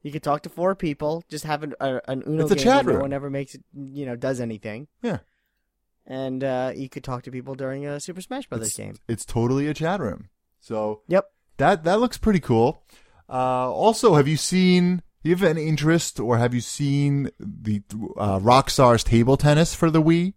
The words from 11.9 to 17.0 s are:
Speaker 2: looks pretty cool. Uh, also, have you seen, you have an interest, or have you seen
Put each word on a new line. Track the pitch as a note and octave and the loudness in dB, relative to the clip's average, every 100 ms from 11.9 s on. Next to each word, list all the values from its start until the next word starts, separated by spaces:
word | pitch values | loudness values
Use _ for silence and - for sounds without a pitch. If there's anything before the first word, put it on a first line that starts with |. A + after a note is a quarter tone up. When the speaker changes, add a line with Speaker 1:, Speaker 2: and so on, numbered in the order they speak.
| G#3 | 0
Speaker 2:
looks | A#3+ - | 0 0
pretty | A3 F#3+ | 2 2
cool. | - A2+ A#2+ - _ _ _ _ - | 2 2 2 0 _ _ _ _ -8
Uh, | B2+ B2+ B2+ B2+ | -4 -2 -2 -2
also, | F2+ G3+ A3 A#3 | 2 0 4 6
have | D3+ C#3 | 6 4
you | D#3 | 0
seen, | - F#3 F#3 F3+ F3+ F3+ - _ | 0 2 4 4 2 -2 -8 _
you | D#3 | 0
have | F3+ | 2
an | F#3 D#3+ | 2 0
interest, | D#3 D3+ D3+ E3 - - | -2 0 2 2 0 -6
or | A2+ A#2 | 0 2
have | B2 | 2
you | B2 | -2
seen | A#2 - C#3+ C#3+ | -6 -4 0 2